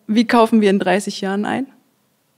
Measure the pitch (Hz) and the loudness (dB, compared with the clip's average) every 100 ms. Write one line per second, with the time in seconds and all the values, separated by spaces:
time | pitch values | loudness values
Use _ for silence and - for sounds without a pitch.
0 | - 220 233 247 226 226 202 196 185 185 | -4 -2 2 4 4 4 2 0 0 -2
1 | 202 - 196 196 214 226 269 _ _ _ | -4 -10 -8 -6 -6 -6 -8 _ _ _
2 | _ _ _ | _ _ _